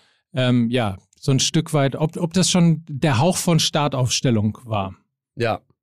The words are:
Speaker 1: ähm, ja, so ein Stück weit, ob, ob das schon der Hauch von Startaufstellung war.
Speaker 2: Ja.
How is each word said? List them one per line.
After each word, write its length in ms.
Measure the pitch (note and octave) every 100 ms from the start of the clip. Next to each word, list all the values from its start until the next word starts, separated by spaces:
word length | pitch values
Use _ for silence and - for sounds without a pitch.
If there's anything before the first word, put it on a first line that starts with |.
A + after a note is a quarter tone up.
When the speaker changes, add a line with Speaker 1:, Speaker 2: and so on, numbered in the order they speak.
| _ _ _
Speaker 1:
ähm, 340 | B2+ B2+ B2 A#2
ja, 260 | B2 G#2+ F#2+ - _
so 140 | -
ein 80 | C3+
Stück 340 | - E3 E3
weit, 220 | D3+ C3+ -
ob, 200 | D#3+ F3
ob 160 | E3+
das 180 | F#3+ F3
schon 320 | F#3 E3+ D#3+ -
der 300 | C#3 D#3+ A2+
Hauch 180 | E3 F#3
von 240 | - E3
Startaufstellung 960 | - D#3 D3 C3+ B2+ - C#3 A2+ G#2+ G#2+
war. 300 | A2+ G#2+ F#2+ F#2+ _ _ _ -
Speaker 2:
Ja. 240 | A2+ G#2 - _